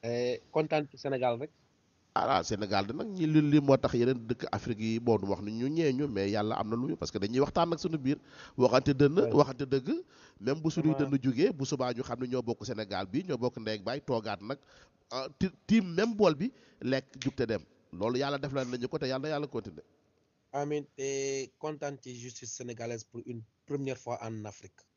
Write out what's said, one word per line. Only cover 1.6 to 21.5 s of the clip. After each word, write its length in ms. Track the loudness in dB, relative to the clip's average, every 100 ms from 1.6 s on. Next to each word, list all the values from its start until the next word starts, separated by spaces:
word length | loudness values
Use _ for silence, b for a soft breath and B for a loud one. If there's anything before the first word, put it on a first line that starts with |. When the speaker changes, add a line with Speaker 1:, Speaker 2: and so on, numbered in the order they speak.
| _ _ _ _ _ -2
Speaker 2:
Ah, 280 | 2 2
Sénégal 420 | 2 -2 0 0 0
de 60 |
nag 140 | -4 -6
ñi 180 | -2 4
li, 140 | 4
li 180 | 6 4
moo 160 | 6 4
tax 160 | 4
yeneen 260 | 2 2 0 -4
dëkk 200 | -6 -4
Afrique 280 | -4 -4 -2
yi, 180 | -2 0
bon, 180 | 4 4
du 80 | 2
wax 140 | -2
ni 100 | -2
ñu 160 | -4 -2
ñee 220 | 2 2
ñu, 140 | 2 0
mais 220 | 0 0
Yàlla 260 | 2 0 0
am 140 | -2
na 60 | -2
lu 120 | -2
ñu, 60 | -2
parce 140 | -4
que 60 | -4
dañuy 200 | 0 2
waxtaan 300 | 2 2 2
nag 100 | 0
suñu 180 | -2 -2
biir, 200 | 0 -2 B B B 4
waxante 360 | 6 6 4
dënn, 260 | 6 6 6
Speaker 1:
Ouais. 120 | 6
Speaker 2:
waxante 320 | 6 4 2 0
dëgg, 240 | 0 0 -4 -6 b b _
même 220 | -4 0
bu 80 | 0
suñuy 220 | 2 2
Speaker 1:
Vraiment. 180 | 2 2 2
Speaker 2:
dënn 60 |
jógee, 280 | 2 2 2
bu 140 | 2 -4
subaa 280 | -2 -2
ñu 100 | -2
xam 160 | -4 -4
ne 80 | -2
ñoo 140 | -2
bokk 220 | -2 -4 -4
Sénégal 400 | -6 -4 -4 -2
bi, 160 | -4
ñoo 140 | -2 -2
bokk 200 | -2 -4
ndey 160 | -6 -6
ak 60 |
baay, 180 | -6 -8
toogaat 400 | -2 -2 -2 -8
nag, 160 | -8 -10 _ b b _ _
ah, 160 | -8 -8 -2
ti-, 120 | -4 -4 4
tiim 260 | 4 4
même 220 | 0 0 4
bool 180 | 4 4
bi, 160 | -4 b b b
lekk, 240 | -2 -2 -2 -6
jug 140 | -6 -2
te 80 | -2
dem. 160 | -2 -4 _ _
Loolu 240 | -4 -2 0
Yàlla 200 | -2 -2
def 120 | -2
la 120 | -4 -2
nañu 220 | -4 -4
ko, 80 | -4
te 80 | -2
Yàlla 140 | -2
na 80 | -2
Yàlla 180 | -4 -4
continuer. 360 | -6 -8 -16 -20 _ _ _ _ _ _
Speaker 1:
Amiin, 340 | -6 -2 -4 -6 -8
te 540 | -4 -2 -2 -4 -6